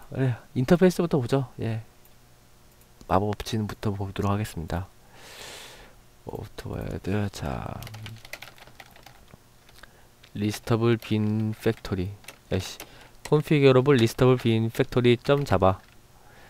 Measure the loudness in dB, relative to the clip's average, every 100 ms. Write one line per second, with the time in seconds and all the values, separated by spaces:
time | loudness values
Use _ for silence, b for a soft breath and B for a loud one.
0 | -10 -2 -2 -2 -6 -4 2 4 4 2
1 | 0 0 0 -2 -2 -6 -6 -6 -10 -20
2 | -20 -20 _ -20 _ -20 -20 _ -20 -20
3 | -2 0 0 -4 -4 -4 -4 -4 -6 -4
4 | -6 -2 0 0 -4 -8 -6 -6 -6 -16
5 | B B B B B B B B B B
6 | -20 -20 -16 -14 -14 -14 -10 -8 -8 -8
7 | -4 -4 -4 -6 -8 -6 -8 -12 -14 -14
8 | -16 -18 -18 -20 -20 -20 -20 -20 -20 -20
9 | -20 -20 -20 -20 _ -20 -20 b b b
10 | b b -16 -6 -4 -4 -2 2 2 0
11 | 0 -2 0 0 -2 -2 -4 -4 -6 -4
12 | -4 -8 -20 -20 -4 -4 -4 -14 B B
13 | B B -2 0 2 6 8 6 6 4
14 | 4 4 4 4 2 2 0 -2 0 2
15 | 4 2 2 0 2 4 4 2 -8 -20
16 | -20 -20 b b